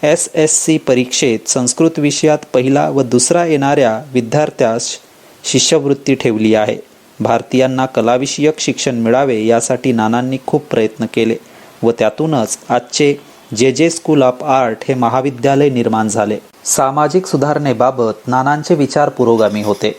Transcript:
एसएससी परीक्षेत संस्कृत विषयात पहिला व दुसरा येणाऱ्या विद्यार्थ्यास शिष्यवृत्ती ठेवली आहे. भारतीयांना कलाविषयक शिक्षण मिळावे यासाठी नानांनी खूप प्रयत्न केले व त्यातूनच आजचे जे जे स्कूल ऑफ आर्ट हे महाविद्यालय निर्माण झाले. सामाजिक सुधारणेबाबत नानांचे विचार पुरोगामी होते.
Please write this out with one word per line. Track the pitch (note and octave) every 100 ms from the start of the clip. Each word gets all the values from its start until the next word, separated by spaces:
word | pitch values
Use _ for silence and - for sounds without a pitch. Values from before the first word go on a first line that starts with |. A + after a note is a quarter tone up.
| D3+
एसएससी | D#3 - - D#3 - - D#3
परीक्षेत | D#3 B2+ B2 - C#3+ A2 -
संस्कृत | - B2 - E3 E3
विषयात | D3 C#3 D#3 D3+ -
पहिला | C3 B2+ C#3 D#3
व | C#3
दुसरा | B2 A#2+ - E3+ E3+
येणाऱ्या | D3+ C#3 C#3+ B2 A2 C3+
विद्यार्थ्यास | C3 A2+ D3 D3+ - B2 A2+ - - - - - -
शिष्यवृत्ती | - C3+ - D#3+ C#3 C#3 - C3
ठेवली | - G#2+ A2 G#2+
आहे. | G#2+ - - - - -
भारतीयांना | G#2+ A#2 - B2+ C3 C3 C3
कलाविषयक | B2 A2+ B2 C#3+ - D3 D3+
शिक्षण | - - - B2
मिळावे | A2+ B2 C#3 A2+
यासाठी | A2 A#2 - B2+ C3+
नानांनी | A#2+ A2 A#2+ B2+ C3 -
खूप | D3+ -
प्रयत्न | - A2 - A2+
केले | - A2+ A2+ - - - -
व | A2+
त्यातूनच | A#2 A2 - D#3 D3 G#2+ - -
आजचे | B2 - - D3 C#3+ - - - G#2
जे | C3
जे | B2+ E3
स्कूल | E3 - D3+
ऑफ | B2+ B2+
आर्ट | D3+ C3 B2 A2 -
हे |
महाविद्यालय | C3 A#2+ B2 C3+ B2 B2+ C#3 D3
निर्माण | B2 A2+ A2 A2
झाले. | G#2 G#2 G#2+ - - -
सामाजिक | - C3+ C#3+ D3+ F3 F#3
सुधारणेबाबत | D3 D3 D3 D3 A2+ B2 B2+ A2+ G#2+ -
नानांचे | B2+ C3 D3+ D3 D3
विचार | C#3 - C#3+
पुरोगामी | C#3+ B2 A#2 G#2+ G#2
होते. | G#2 G2+ G#2+